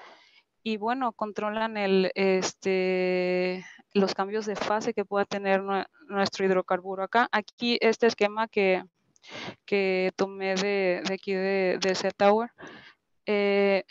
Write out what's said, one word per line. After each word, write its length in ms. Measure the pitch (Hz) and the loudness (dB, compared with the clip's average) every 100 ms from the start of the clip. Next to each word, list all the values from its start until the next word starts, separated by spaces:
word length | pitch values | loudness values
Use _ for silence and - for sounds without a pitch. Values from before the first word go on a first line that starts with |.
| - - _ _ _ _ | -20 -20 _ _ _ _
y, 140 | 226 214 | -6 -4
bueno, 360 | 220 262 247 | -2 -2 -4
controlan 640 | - 214 202 208 220 226 214 | -4 -8 -4 -4 -2 -4 -2
el, 340 | 196 190 185 190 | 2 4 2 0
este, 1500 | 196 185 185 - 196 190 185 185 180 185 180 180 185 185 - - _ | 2 2 -2 -6 -2 0 0 0 0 0 0 0 -2 -4 -12 -20 _
los 200 | 202 190 | 0 2
cambios 320 | - 196 214 214 | 0 -4 -4 -4
de 100 | 190 | -6
fase 360 | - 214 220 | -2 -2 -2
que 120 | 214 196 | -4 -2
pueda 180 | 202 | -2
tener 380 | 202 202 196 190 | 0 -2 2 0
nue-, 260 | 196 196 - _ - | 0 -4 -4 _ -6
nuestro 380 | 196 196 - 190 | 0 0 2 2
hidrocarburo 580 | 185 - 180 185 190 | 2 2 -2 -2 -8
acá. 260 | 190 233 247 | -2 0 2
Aquí 460 | 214 - - 240 240 | -2 -4 -6 -2 2
este 260 | 226 220 226 | 2 4 2
esquema 400 | - 208 214 220 | 2 -2 0 -4
que, 360 | 214 190 185 190 _ _ _ - - - - - | 2 2 2 -2 _ _ _ -18 -14 -12 -14 -4
que 460 | 202 190 185 185 - | 0 0 0 0 -2
tomé 380 | 196 196 190 190 | -4 -2 -2 -2
de, 460 | 202 202 190 180 | 0 0 0 0
de 100 | 190 | -2
aquí 200 | 190 202 | -6 -4
de, 460 | 185 190 196 185 185 | -2 0 0 0 0
de 140 | 190 185 | -2 0
Z-Tower, 560 | 190 - 202 220 240 _ - - - _ _ _ - | -4 4 4 4 0 _ -20 -20 -20 _ _ _ -4
eh, 600 | 208 202 202 202 196 - | 0 2 2 2 2 -2